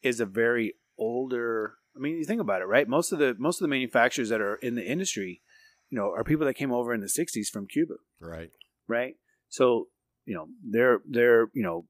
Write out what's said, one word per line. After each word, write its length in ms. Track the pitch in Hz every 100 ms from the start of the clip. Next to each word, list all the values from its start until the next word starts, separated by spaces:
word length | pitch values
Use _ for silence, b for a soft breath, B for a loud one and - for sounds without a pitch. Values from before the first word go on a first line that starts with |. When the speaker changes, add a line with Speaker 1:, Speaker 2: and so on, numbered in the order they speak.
Speaker 1:
is 180 | 131 117
a 60 | 110
very 480 | 98 117 120 110 - _ _
older, 760 | 113 120 131 123 120 113 107 - _ -
I 40 |
mean, 180 | 139 165
you 80 | 151
think 160 | 226
about 200 | 202 95
it, 40 | 92
right? 220 | 117 147
Most 240 | 139 170
of 80 | 165
the, 160 | 143 113
most 240 | 135 175
of 40 | 165
the 40 |
manufacturers 600 | 139 127 127 120 135 113
that 120 | 113
are 140 | 101 107
in 200 | 107 120
the 80 | 92
industry, 560 | 147 190 - 95 87 b b b b _
you 80 | 117
know, 140 | 101
are 120 | 92
people 220 | 113 151 147
that 80 | 127
came 160 | 139
over 220 | 123 120
in 80 | 117
the 80 | 101
sixties 400 | - 175 - 104
from 180 | 110 98
Cuba. 280 | - 160 78 _ _
Speaker 2:
Right. 320 | 82 82 82 _ _ _ _
Speaker 1:
Right? 280 | 117 127 - _ _ _
So, 380 | - 127 117 82 _ _ _ -
you 100 | 90
know, 120 | 80 247 151
they're, 320 | 107 127 113 -
they're, 400 | 120 120 117 113
you 100 | -
know, 220 | 101 82 -